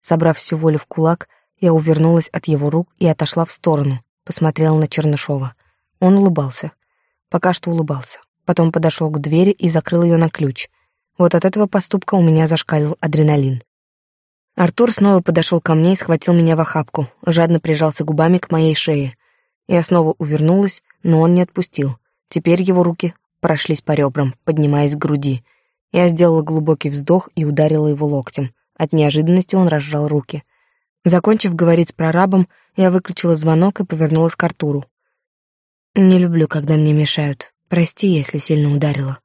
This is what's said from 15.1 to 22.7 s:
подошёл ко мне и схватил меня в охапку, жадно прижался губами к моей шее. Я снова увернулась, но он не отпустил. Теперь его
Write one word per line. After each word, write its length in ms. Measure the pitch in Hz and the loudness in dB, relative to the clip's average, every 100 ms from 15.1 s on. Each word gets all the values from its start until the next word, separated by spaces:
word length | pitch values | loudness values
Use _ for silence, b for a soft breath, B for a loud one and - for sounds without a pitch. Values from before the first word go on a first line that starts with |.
| 190 | 2
подошёл 400 | 175 170 165 170 | 2 -2 0 -2
ко 140 | - | 0
мне 200 | 160 170 | 2 2
и 20 | 190 | 0
схватил 360 | - 160 - | 0 -2 2
меня 220 | 175 165 | 2 4
в 60 | 160 | 2
охапку, 480 | 160 160 147 - 139 _ - | 0 -4 -6 -6 -8 _ -2
жадно 320 | 165 165 165 | 0 2 0
прижался 460 | 160 151 156 - | 0 -2 -2 -2
губами 340 | 151 151 160 180 | -4 0 2 2
к 140 | - | 0
моей 240 | 165 160 151 | 0 0 0
шее. 400 | - 147 135 - _ _ _ _ - | -2 -2 -4 -10 _ _ _ _ -2
Я 160 | 175 | -2
снова 320 | 165 180 156 - | 2 0 0 -2
увернулась, 680 | 151 151 156 185 202 - _ _ | -4 0 2 2 0 -4 _ _
но 160 | 175 160 | 0 2
он 160 | 165 | 4
не 80 | 175 | 2
отпустил. 540 | 180 - 180 - 139 120 _ _ _ | 0 -4 -8 -4 -6 -6 _ _ _
Теперь 340 | 170 165 170 | -4 0 0
его 220 | 185 | 2